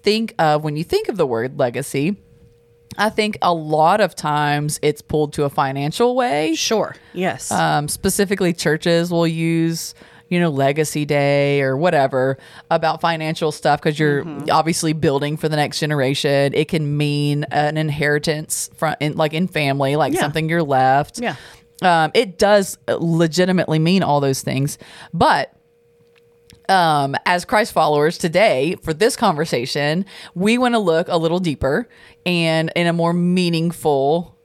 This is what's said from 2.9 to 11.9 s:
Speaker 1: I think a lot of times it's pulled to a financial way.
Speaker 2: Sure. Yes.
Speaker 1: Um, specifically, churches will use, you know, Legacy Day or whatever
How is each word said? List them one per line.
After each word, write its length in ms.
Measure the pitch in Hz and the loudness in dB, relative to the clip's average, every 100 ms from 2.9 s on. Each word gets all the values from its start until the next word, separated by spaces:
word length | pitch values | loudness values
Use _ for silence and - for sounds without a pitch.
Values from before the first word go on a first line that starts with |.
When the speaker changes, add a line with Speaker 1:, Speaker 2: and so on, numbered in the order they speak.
| - | -2
Speaker 1:
I 140 | 214 | -2
think 260 | 214 214 208 | 0 -2 0
a 100 | 180 | -2
lot 480 | 170 151 156 160 208 | -2 0 2 4 4
of 140 | 185 | 0
times 640 | - 156 147 147 147 151 - | -2 -2 0 0 0 -2 -2
it's 220 | 151 147 | -2 -2
pulled 320 | - 156 147 | -4 -2 -2
to 100 | 147 | -2
a 60 | 143 | -2
financial 640 | - 135 139 147 - 240 247 | 0 -2 -2 -6 0 0 2
way. 380 | 247 269 156 | 0 0 -2
Speaker 2:
Sure. 400 | 160 - 220 - - - | -2 0 -2 -2 -8 -14
Yes. 380 | 170 180 - - | -6 -4 -4 -4
Speaker 1:
Um, 380 | 190 160 151 147 | 0 0 0 -2
specifically, 640 | - 196 185 196 196 180 | -4 -2 0 0 0 0
churches 580 | 160 160 156 175 170 175 | 0 -2 0 2 2 2
will 160 | 170 165 | 0 0
use, 680 | 165 165 165 165 165 - - - - _ | 0 0 0 0 -2 -10 -16 -20 -20 _
you 100 | 175 | 0
know, 100 | 175 | 0
Legacy 560 | 139 139 147 151 151 | 2 0 2 -2 -4
Day 560 | 147 143 143 143 143 143 | -2 0 2 2 2 2
or 160 | 135 135 | 0 0
whatever 640 | 180 | 2